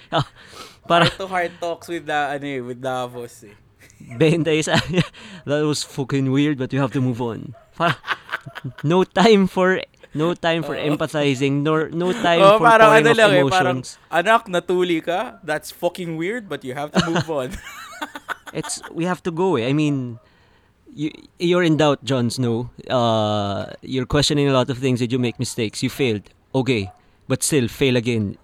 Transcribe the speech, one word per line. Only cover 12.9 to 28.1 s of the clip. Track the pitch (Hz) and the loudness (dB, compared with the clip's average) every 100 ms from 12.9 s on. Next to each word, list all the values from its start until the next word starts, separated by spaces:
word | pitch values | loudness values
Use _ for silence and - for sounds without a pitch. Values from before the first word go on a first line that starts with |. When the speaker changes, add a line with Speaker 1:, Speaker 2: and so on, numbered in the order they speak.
Speaker 1:
pouring | 220 | 8
Speaker 2:
ano | 226 | 6
Speaker 1:
of | 226 | 6
Speaker 2:
lang | 214 | 6
eh, | 180 - | 6 4
parang, | 185 180 131 | 2 2 -2
Speaker 1:
emotions. | 127 - - | -6 -18 -4
Speaker 2:
"Anak, | 160 185 226 - | -2 2 2 0
natuli | 175 170 180 180 165 | -4 0 0 0 -2
ka? | 165 175 247 - | -2 -4 -6 -10
That's | 147 151 - | -8 -6 -8
fucking | - 175 175 170 | -4 -4 -4 -8
weird, | 160 175 240 196 | -6 -6 -6 -8
but | 143 | -10
you | 127 135 | -8 -8
have | 151 | -4
to | - 165 | -2 -2
move | 170 160 | -2 -2
on." | 147 127 - | -4 -6 -10
<laughs> | - - - 679 294 285 - - - | -16 -18 -16 -14 -14 -12 -12 -14 -12
Speaker 1:
It's, | 156 - - - | -10 -8 -10 -10
we | - | -6
have | 175 180 | -4 -4
to | 185 | -4
go | 165 190 139 | -2 0 2
eh. | 120 | 0
I | 147 | 0
mean, | 151 139 123 117 _ _ _ _ _ _ _ | 0 0 -4 -12 _ _ _ _ _ _ _
you, | - 151 - - - | -8 -8 -10 -20 -4
you're | 175 180 | 0 2
in | 170 147 | 4 4
doubt, | 151 135 | 4 2
Jon | 113 135 120 | 0 0 0
Snow. | 131 120 113 123 - - | -2 -2 -2 -4 -12 -4
Uh, | 127 117 110 107 104 101 101 101 - | 0 2 2 0 0 -2 -6 -8 -12
you're | - 131 123 | -8 -6 0
questioning | 147 139 147 139 | 0 2 2 2
a | 131 | 2
lot | 123 | 2
of | 123 | 0
things. | 135 123 | 0 0
Did | 123 | 0
you | 127 | 0
make | 120 - | 0 -2
mistakes? | 120 - 107 - | -6 -4 -4 -2
You | 127 | -4
failed. | - 131 104 - _ _ | -2 -2 -2 -6 _ _
Okay. | 135 127 120 95 - _ _ - | -2 0 0 -2 -10 _ _ -4
But | 131 | -2
still, | - 151 117 | 0 0 0
fail | - 139 123 | 0 2 2
again. | 117 | 0